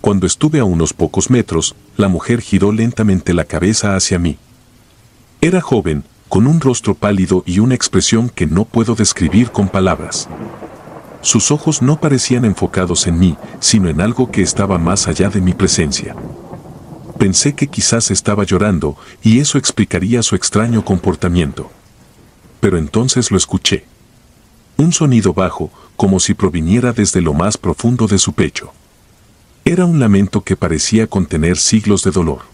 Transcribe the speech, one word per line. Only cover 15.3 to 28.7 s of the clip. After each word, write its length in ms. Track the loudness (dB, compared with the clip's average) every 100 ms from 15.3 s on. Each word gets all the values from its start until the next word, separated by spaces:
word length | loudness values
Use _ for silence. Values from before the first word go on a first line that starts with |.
de 100 | 2
mi 120 | 0
presencia. 600 | 0 0 0 -2 -4 -8 -12 -14 -16 -18 -18 -18 -20 -20 -20 -18 -2
Pensé 380 | 0 2 -2 -2
que 120 | -4
quizás 440 | -2 -2 0 0
estaba 320 | -2 0 -2
llorando, 540 | 0 2 2 0 -2 -6 -18 -2
y 160 | 4 4
eso 180 | 4 -2
explicaría 640 | -2 -2 -2 0 0 0
su 140 | 0 -2
extraño 480 | -2 -2 0 0
comportamiento. 880 | 0 -2 0 -2 0 0 0 -6 -14 -18 _ _ -20 _ -20 _ -20 -2
Pero 180 | 0 0
entonces 540 | -2 -2 0 0 0
lo 60 | 0
escuché. 480 | 0 -2 -2 -4 -6 _ _ _ _ _ _ _ _ 0
Un 160 | 0
sonido 420 | 2 4 4 2
bajo, 380 | 0 -2 -4 -10 -12 -20 -2
como 240 | 2 2
si 140 | 0
proviniera 580 | 0 0 0 0 2 2
desde 300 | 0 0 0
lo 120 | 0
más 240 | 0 0 -2
profundo 500 | -4 0 0 0 2
de 100 | 2
su 160 | 0
pecho. 400 | 0 -2 -2 -14